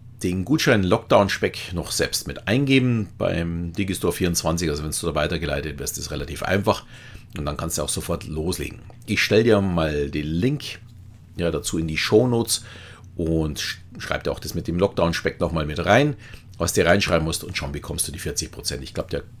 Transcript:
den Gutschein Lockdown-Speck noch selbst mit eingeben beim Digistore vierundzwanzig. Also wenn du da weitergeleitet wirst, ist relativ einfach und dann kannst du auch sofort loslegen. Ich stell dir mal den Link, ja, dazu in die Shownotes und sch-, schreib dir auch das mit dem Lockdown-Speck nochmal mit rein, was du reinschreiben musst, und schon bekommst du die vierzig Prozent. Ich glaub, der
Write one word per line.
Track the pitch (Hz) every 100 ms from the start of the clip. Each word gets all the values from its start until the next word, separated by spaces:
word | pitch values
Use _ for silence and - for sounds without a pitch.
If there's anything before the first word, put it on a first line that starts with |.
| - -
den | 95 92 92
Gutschein | 156 156 110
Lockdown-Speck | 92 110 - 120 98 - 95 - -
noch | 87 -
selbst | - - - -
mit | 71 -
eingeben | 120 143 135 127 117 92 -
beim | 92 87 85 85 85
Digistore | 82 95 90 87
vierundzwanzig. | - 90 85 82 85 87
Also | 73
wenn | 78
du | - 85
da | 73
weitergeleitet | 76 85 76 71 76 73
wirst, | 67 -
ist | 76
relativ | 76 71 73
einfach | - 98 104 - - - - - - -
und | 73
dann | 73
kannst | 82 -
du |
auch | 71
sofort | 80 76 82 107
loslegen. | 78 82 87 71 - - - -
Ich | 101
stell | - 107
dir | 117 104
mal | 98 87 78 73 71
den | 73 76
Link, | 82 120 147 - - - - - - - -
ja, | 85
dazu | 78 - 85
in | 80
die | 78
Shownotes | - 107 123 117 113 - - - - - - -
und | 82 80 78 71
sch-, | - - - -
schreib | - -
dir | 73
auch | -
das | - 85
mit | 85
dem | 85
Lockdown-Speck | 98 - 85 82 - -
nochmal | 85 82 76
mit | 76 85
rein, | 110 147 - - - - -
was | 85
du | - 82
reinschreiben | 98 90 85 80
musst, | 78
und | - -
schon | 71
bekommst | 69 - 78 -
du |
die | -
vierzig | 78 - 78
Prozent. | - - 67
Ich | 67
glaub, | - -
der | 76 - -